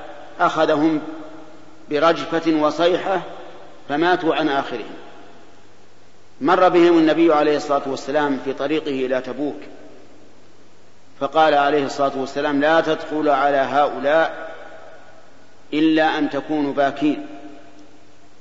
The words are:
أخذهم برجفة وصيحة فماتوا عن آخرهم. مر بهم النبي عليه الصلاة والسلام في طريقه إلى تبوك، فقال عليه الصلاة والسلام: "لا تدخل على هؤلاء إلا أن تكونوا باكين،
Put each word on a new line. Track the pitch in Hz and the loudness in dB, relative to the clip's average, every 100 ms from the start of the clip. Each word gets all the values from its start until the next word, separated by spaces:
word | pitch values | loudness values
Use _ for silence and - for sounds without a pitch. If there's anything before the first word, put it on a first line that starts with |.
| - - - - | -14 -16 -14 0
أخذهم | 170 156 156 151 160 151 - - - - - - - - - | 0 4 2 4 2 2 -2 -10 -14 -14 -16 -16 -16 -16 -4
برجفة | 143 165 156 135 165 160 156 | 2 4 4 0 0 2 4
وصيحة | 151 147 175 175 190 185 - - - - - - - | 2 4 2 2 0 -2 -4 -12 -14 -16 -16 -16 -6
فماتوا | 147 170 175 156 | 0 2 2 2
عن | 151 151 | 2 2
آخرهم. | 139 135 123 - - - - - - - - - - - - - - - - | 0 -2 -6 -8 -14 -16 -16 -16 -16 -16 -16 -16 -18 -18 -18 -18 -18 -16 -4
مر | 135 185 180 | 2 6 6
بهم | 175 170 170 | 8 8 8
النبي | 160 156 170 | 6 6 6
عليه | 151 151 147 | 6 4 2
الصلاة | - 139 135 | 0 0 0
والسلام | 127 - 147 147 131 | -6 -2 0 0 0
في | 135 | -4
طريقه | 131 139 156 151 135 127 | -4 -2 -2 -2 -2 0
إلى | 131 | -2
تبوك، | 127 120 147 - - - - - - - - - - - - - - - - - | -2 -4 -6 -6 -12 -16 -16 -16 -16 -16 -16 -16 -18 -18 -18 -16 -16 -16 -16 -6
فقال | 135 160 156 | 0 6 6
عليه | 143 143 147 | 6 4 2
الصلاة | 135 135 139 135 | 0 0 0 0
والسلام: | 127 143 147 143 | -4 -2 0 2
"لا | 147 165 | 4 4
تدخل | 156 156 - 151 147 | 4 0 -2 0 2
على | 135 143 143 | 4 4 4
هؤلاء | 127 135 143 127 139 156 147 - - - - - - - - - - - - - - | 4 4 2 2 2 4 2 -2 -12 -14 -16 -16 -16 -16 -16 -18 -18 -18 -16 -16 -6
إلا | 147 160 156 156 147 | 2 4 4 2 2
أن | 143 | -2
تكونوا | 139 135 156 143 | -2 -4 -2 0
باكين، | 135 139 - 151 139 - - - - - - - - - - - - | 2 0 2 0 0 -6 -14 -16 -16 -16 -16 -16 -18 -18 -18 -18 -18